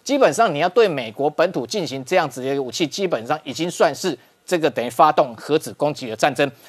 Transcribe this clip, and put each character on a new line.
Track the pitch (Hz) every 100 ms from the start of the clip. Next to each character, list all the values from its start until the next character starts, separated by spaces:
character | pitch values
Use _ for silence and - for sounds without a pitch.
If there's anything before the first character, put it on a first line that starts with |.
基 | - 277
本 | 214
上 | 143 226
你 | 143
要 | 175
对 | 240 214
美 | 143 113
国 | 110 143
本 | 147 175
土 | 165 117
进 | 214 156
行 | 135
这 | 127 185
样 | 156
子 | 131
的 | 131
一 |
个 | 139
武 | 131
器， | - 156
基 | - 190
本 | 139 113
上 | 151
已 | -
经 | 113 175
算 | - 180
是 | 135 190 127 _ _
这 | - 175
个 | 156
等 | 123
于 | 120
发 | 113 156
动 | 151 143
核 | 113 - 151
子 | 123
攻 | 101 147
击 | 147 123
的 |
战 | 110 160
争， | 131 139 -